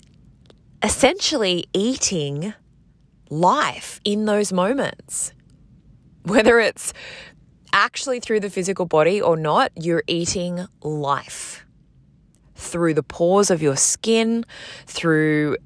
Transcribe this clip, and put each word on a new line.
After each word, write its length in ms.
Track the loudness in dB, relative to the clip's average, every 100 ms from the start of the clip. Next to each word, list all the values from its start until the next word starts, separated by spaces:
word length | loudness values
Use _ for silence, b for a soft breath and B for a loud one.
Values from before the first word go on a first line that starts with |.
| -20 _ -20 _ -20 -20 _ -4
essentially 840 | -2 2 2 2 -2 0 0 -2 -2
eating 800 | -2 0 -2 -2 -2 -4 -4 -8 -10 _ _ _ _ _ _ _
life 680 | 0 2 4 0 -4 -12 -8
in 200 | -4 -2 0
those 260 | 0 0
moments. 800 | 0 0 0 -4 -6 -12 -8 -8 -10 _ _ _ -20 _ -20 _ _
Whether 360 | 0 4 6 6
it's 320 | 4 -2 -10 B B B B B _ _ _
actually 480 | 0 2 -2 -6 -6
through 200 | 0 -2
the 100 | 0
physical 360 | -4 -4 -2 2
body 340 | 4 4 4
or 160 | 2 0
not, 360 | 2 2 0 -2
you're 280 | -2 -2 -2
eating 600 | -4 -2 -4 -6 -8 -10 _
life 800 | -8 -6 -2 -4 -6 -14 -14 -18 -20 _ _ _ _ _ _ _ _ -18
through 340 | -10 0 0
the 80 | 0
pores 480 | -2 0 2 4 4
of 120 | 2
your 140 | 2 2
skin, 680 | 0 0 0 2 2 -2 -4 B B B B
through 680 | -4 2 2 2 2 0 -2